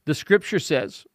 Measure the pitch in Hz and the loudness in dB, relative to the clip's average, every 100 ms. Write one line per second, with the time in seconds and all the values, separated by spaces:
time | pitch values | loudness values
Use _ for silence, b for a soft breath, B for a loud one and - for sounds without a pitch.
0 | 151 147 - 196 - 185 - 139 95 - | -4 -4 2 2 2 -2 0 -2 -2 -10
1 | - | -20